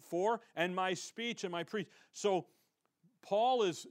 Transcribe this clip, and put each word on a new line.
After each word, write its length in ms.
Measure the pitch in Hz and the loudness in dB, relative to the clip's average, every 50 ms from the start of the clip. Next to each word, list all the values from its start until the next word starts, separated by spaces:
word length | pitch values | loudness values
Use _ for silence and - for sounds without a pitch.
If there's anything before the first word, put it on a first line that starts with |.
four, 400 | - - 170 175 190 220 233 208 - _ - | -14 -6 -2 0 2 2 0 0 -4 _ -4
"And 200 | 156 170 180 180 | -2 -2 0 0
my 200 | 185 185 185 180 | -2 -2 -2 -2
speech 480 | - - - - 220 233 240 220 - - | -4 -6 -12 -8 -6 -6 -6 -6 -6 -6
and 80 | 175 | -6
my 120 | 175 170 170 | -4 -4 -6
preach." 240 | - - 214 170 - - - - _ _ | -4 -4 -6 -6 -6 -12 -20 -20 _ _
So 340 | - - 202 190 170 - _ _ _ _ _ _ _ _ _ _ _ _ _ _ _ | 0 0 2 2 2 0 _ _ _ _ _ _ _ _ _ _ _ _ _ _ _
Paul 400 | - - 196 208 233 254 262 240 | -6 0 2 4 4 4 4 4
is 240 | 214 180 151 - - - | 4 2 0 -2 -8 -14